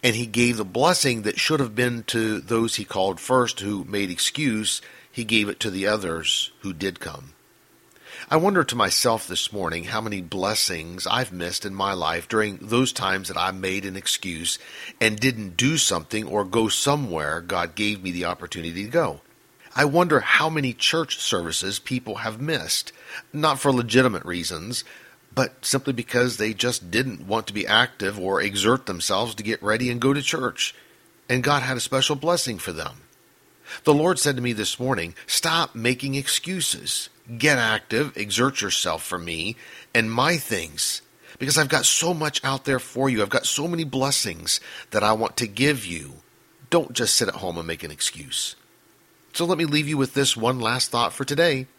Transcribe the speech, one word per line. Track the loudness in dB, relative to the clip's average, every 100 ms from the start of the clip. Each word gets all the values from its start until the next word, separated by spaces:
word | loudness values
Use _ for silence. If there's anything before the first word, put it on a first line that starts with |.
and | 2 2
he | 0
gave | 4 4 2
the | -2
blessing | 2 4 4 2 0
that | -2 -2
should | 0 2
have | 0
been | 2 0 0 -2
to | 0 0 0
those | 0 0 2 -2
he | -4
called | 0 0 -2
first | 2 4 4 -2
who | -4 -4 -2
made | -2 -2
excuse. | -2 -2 0 0 0 -2 -4 -8 -20 -16
He | -10
gave | 0 2 2
it | -2
to | -4
the | 0 0
others | 0 -2 -4 -2 -2 -2 _
who | -10
did | -4 -6 -6
come. | -12 -12 -16 -20 _ _ _ _ _ _ -20 -16 0
I | 2
wonder | 4 4
to | 2 2
myself | 2 4 2 2 -2
this | -4 -4
morning | -2 -2 -4 -4
how | -4
many | -4 -6
blessings | -6 -2 0 2 0 -2 -8 -8 -2
I've | 0 0
missed | -4 -4 -4 -6
in |
my | -2 0
life | 0 0 -2 0
during | 0 0 -2
those | -2 2 2
times | 0 0 0 -2
that | -2
I | -2
made | -2 -4 -4 -6
an | -6
excuse | -2 -2 -4 -6 -4 -6 -8 -16 -16 0
and | 0 2
didn't | 0 0 -6 0
do | 2 4
something | 2 0 -2 -6 -2
or | -2
go | 2 2 2
somewhere | 2 2 2 0 -2 -2 -4
God | -2 -2 -2
gave | -2 -2 -2
me | -4
the | -2 -2
opportunity | -4 -6 -8 -6 -6
to | -2
go. | 0 0 -4 _ _ _ _ -8 2
I | 4
wonder | 6 6 4
how | 4 4 4
many | 0 -2
church | 0 0 2 -2 -4
services | -2 0 0 -2 -2 -4
people | -4 -4 -4 -6
have | -6 -6
missed, | -4 -4 -2 -4 -4 -14 -16 -16 -10
not | 0 2 2
for | 4
legitimate | 2 4 6 6 2 -4
reasons, | -4 -4 -6 -6 -8 -8 -16 -20 -20 _ 0
but | 0 0 -2
simply | 0 0
because | -4 0 2 2 2
they | -2
just | 0 -2 -2 -2
didn't | -2 0 -4 -2
want | -2 -2
to |
be | -6 4
active | 4 4 0 -4 -2
or | 0 2
exert | 2 2 4 2 0
themselves | -4 0 0 0
to | -4
get | -4 -2
ready | 0 0 0
and | 0
go | 2
to | 2
church. | 0 -2 -4 -2 -4 -4 -20 _ _ _ _
And | 0
God | 2 2
had | 0 -4
a |
special | -2 0 0 0
blessing | 0 0 0 -6
for | -6
them. | -6 -8 -10 -20 _ _ _ _ _ -16 -6
The | 4 4
Lord | 4 2
said | 0 0
to |
me | -2
this | -2 -4 -2
morning, | -2 -2 -2 -8 -4
"Stop | -2 2 0 0
making | -2 0 0 -2
excuses. | -4 -2 -2 -2 -4 -2 -4 -4 -6 -6 _ -14 0
Get | 2 4
active, | 2 0 0 -2 -2 -4
exert | -4 0 0 0
yourself | -2 0 0 -2
for | -4 -6
me | -4 -6 -6 -8 -14 -20 -2 0
and | 0
my | 2 2 2
things, | -2 -4 -4 -4 -4 -4 _ _ -20 -8
because | 0 2
I've | 4
got | 4 4
so | 4 2
much | 0 0 -2
out | -2 -2 0
there | -2
for | -2 0 2
you. | 2
I've | 2
got | 2 0
so | -2 -2
many | -2 -2
blessings | 0 2 2 -2 -6 -2 -2 -2 -16 -2
that | 2
I | 4
want | 4 2 -2
to | -4
give | 2 2 2
you. | -2 -8 -10 -16 _ _ _ _ 0
Don't | 2 2
just | -2 2 2
sit | 2
at | -2
home | -4 -6
and | -6
make | -6
an | -8
excuse." | -4 -4 -4 -8 -6 -6 -8 _ _ _ _ _ _ _
So | -4 0
let | 2
me | 2
leave | 2 0
you | 0
with | 0
this | 2 2 2
one | 0 2
last | 0 0 0
thought | 2 0
for | 0 -4
today. | 2 2 2 -4